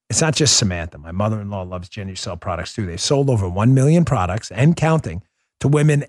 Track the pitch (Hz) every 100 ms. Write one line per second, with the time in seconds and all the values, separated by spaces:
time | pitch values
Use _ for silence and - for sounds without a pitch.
0 | - 113 160 - 151 - 101 90 82 76
1 | 78 90 107 107 101 101 92 92 90 -
2 | 95 92 - 85 101 82 - - 92 85
3 | - 143 139 113 95 90 117 131 139 170
4 | 165 120 87 98 - 92 147 170 160 160
5 | - 87 - _ _ - 139 147 151 143